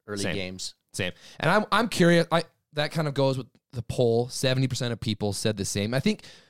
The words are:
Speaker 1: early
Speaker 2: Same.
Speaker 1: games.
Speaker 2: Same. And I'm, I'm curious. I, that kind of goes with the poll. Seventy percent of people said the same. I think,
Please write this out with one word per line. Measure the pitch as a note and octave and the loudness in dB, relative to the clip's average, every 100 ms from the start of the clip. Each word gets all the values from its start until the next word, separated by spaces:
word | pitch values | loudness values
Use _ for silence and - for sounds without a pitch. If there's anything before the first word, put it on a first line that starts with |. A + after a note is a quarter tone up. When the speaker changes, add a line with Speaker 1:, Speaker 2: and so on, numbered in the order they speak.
| - | -10
Speaker 1:
early | G2+ | -6
Speaker 2:
Same. | G2+ | -4
Speaker 1:
games. | G2 F#2 F#2 - - _ | -4 -6 -8 -12 -14 _
Speaker 2:
Same. | - F2+ - - - | -6 -6 -6 -16 -2
And | D3+ | 2
I'm, | G#3 G#3 | 2 2
I'm | G3+ A#3 | 0 0
curious. | - E3+ E3+ E3+ | 2 4 4 4
I, | E3 - _ _ | 0 -2 _ _
that | D3 D3 | -6 -4
kind | E3 D3+ | -2 -2
of | |
goes | C3+ C3+ C3 | 0 0 0
with | A#2+ _ _ | -6 _ _
the | B2 | -10
poll. | - - A#2 A2+ B2 | -4 2 4 2 0
Seventy | - C3 C3 C3 | 0 0 2 0
percent | B2 A#2+ | -2 -4
of | A#2 | -4
people | A#2 G2+ G#2 | -4 -2 -2
said | F#2+ A2 G#2 | 0 -2 -2
the | |
same. | F#2+ G#2 G#2 | -2 -2 -2
I | C3 | 0
think, | G#3+ G#3+ - - | 0 -2 -6 -20